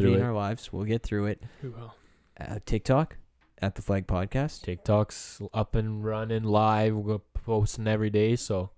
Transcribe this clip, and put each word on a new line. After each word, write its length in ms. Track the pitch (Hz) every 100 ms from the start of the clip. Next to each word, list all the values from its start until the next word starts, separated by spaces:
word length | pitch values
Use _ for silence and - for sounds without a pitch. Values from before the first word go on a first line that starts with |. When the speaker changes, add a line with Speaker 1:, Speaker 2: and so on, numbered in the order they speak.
Speaker 1:
through 100 | 98
Speaker 2:
in 60 | 95
Speaker 1:
it. 40 |
Speaker 2:
our 80 | 120
lives. 380 | 107 101 113 -
We'll 120 | -
get 180 | 104 113
through 240 | - 104 104
it. 160 | 104 120 -
Speaker 3:
We 60 | 131
will. 240 | 117 117 - _ _ _ -
Speaker 2:
Uh, 180 | - 107 -
TikTok, 500 | 110 - 131 160 - - _ _ -
at 120 | 98 -
the 60 |
Flag 240 | - 98 92
Podcast. 560 | 90 98 131 147 -
Speaker 1:
TikTok's 760 | - 90 - 104 107 - - - 104
up 200 | 110 107
and 300 | 117 110 107
running 380 | 107 110 113 113
live. 520 | 110 107 107 107 110 107
We're 220 | 104 107 -
posting 520 | - - 110 104 - 110
every 240 | 107 107
day, 260 | 104 110 120
so 340 | - 98 95